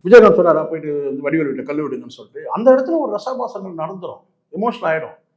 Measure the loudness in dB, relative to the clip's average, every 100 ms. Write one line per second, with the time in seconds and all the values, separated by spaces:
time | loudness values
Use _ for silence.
0 | 8 8 10 6 4 2 0 -8 -6 -6
1 | -6 -6 -4 -2 -2 -6 -6 -6 -6 -8
2 | -12 -20 -20 -16 -8 0 4 4 2 -4
3 | -4 -6 -8 -8 -8 -10 -14 -10 -10 -10
4 | -14 -16 _ _ _ -6 -6 -4 -4 -4
5 | -6 -16 _